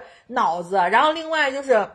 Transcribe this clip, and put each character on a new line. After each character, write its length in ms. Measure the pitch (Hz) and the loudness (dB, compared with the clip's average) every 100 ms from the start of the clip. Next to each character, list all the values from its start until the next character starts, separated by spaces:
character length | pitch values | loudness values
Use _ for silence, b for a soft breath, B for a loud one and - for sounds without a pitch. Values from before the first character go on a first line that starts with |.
| B B B | B B B
脑 340 | 247 190 170 | -2 0 -2
子。 140 | 170 190 | -2 0
然 260 | 180 226 | 2 4
后 100 | 302 | 2
另 180 | 330 320 | 0 -4
外 200 | 311 277 | -2 -2
就 120 | 269 | -2
是 260 | 269 226 185 | 0 0 0